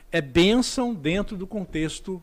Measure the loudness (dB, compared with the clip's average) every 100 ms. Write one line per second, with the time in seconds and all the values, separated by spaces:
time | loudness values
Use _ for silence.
0 | -6 -4 0 4 6 4 2 0 -2 -2
1 | -2 0 -2 -6 -8 -8 -4 -4 -4 -6
2 | -10 -10